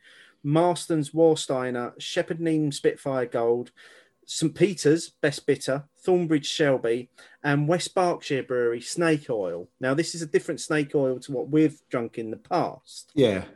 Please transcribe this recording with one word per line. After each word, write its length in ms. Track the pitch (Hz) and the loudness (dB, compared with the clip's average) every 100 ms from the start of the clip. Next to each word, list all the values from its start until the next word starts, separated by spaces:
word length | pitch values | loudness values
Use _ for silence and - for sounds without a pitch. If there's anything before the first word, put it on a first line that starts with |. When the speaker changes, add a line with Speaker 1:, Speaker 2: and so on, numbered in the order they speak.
| _ - - _ | _ -20 -20 _
Speaker 1:
Marston's 680 | 143 156 175 170 - 160 143 | 0 4 4 2 -2 -2 -2
Warsteiner, 880 | 156 165 156 - 131 127 123 120 - | 4 4 4 0 -4 -2 -4 -6 -8
Shepherd 400 | - 180 170 165 | -6 -4 -4 -2
Neame 340 | 165 156 151 | 0 0 0
Spitfire 520 | 143 156 - 143 131 120 | 0 -2 -2 -4 -2 -2
Gold, 460 | 123 117 120 123 _ - - _ _ - | 0 2 0 -2 _ -20 -20 _ _ -12
Saint 220 | - 160 | -4 -2
Peter's 560 | - 185 180 143 165 - | 0 0 2 2 2 0
Best 380 | _ 151 143 - | _ -4 -2 -2
Bitter, 380 | 135 - 135 147 _ - | -2 -2 -4 -6 _ 0
Thornbridge 400 | 180 165 156 147 | 2 2 0 0
Shelby, 640 | - 147 127 117 120 123 _ - _ | 0 2 2 0 -2 -4 _ -20 _
and 240 | 147 143 147 | 0 0 2
West 280 | 175 - - | 0 0 0
Berkshire 480 | 180 165 - 139 | 0 0 -4 -4
Brewery 360 | 120 123 117 120 | -2 0 0 -2
Snake 480 | - - 170 151 143 | -6 0 2 2 0
Oil. 400 | 113 90 85 90 - | -4 -4 -6 -12 -6
Now, 160 | 131 139 | -2 0
this 180 | 165 | -2
is 80 | 170 | -6
a 60 | 156 | -2
different 340 | 185 180 151 | -2 -2 -8
snake 320 | - 156 143 | -2 -2 0
oil 260 | 151 135 127 | 0 0 -2
to 100 | - | -6
what 180 | 127 131 | -6 0
we've 320 | 151 156 151 _ | 2 2 0 _
drunk 300 | 127 117 - | -6 -6 -8
in 100 | 113 | -8
the 80 | 110 | -10
past. 760 | - 175 107 - - - - 151 | -4 -2 -2 -6 -18 -20 -4 4
Speaker 2:
Yeah. 300 | 120 95 - | 4 2 -4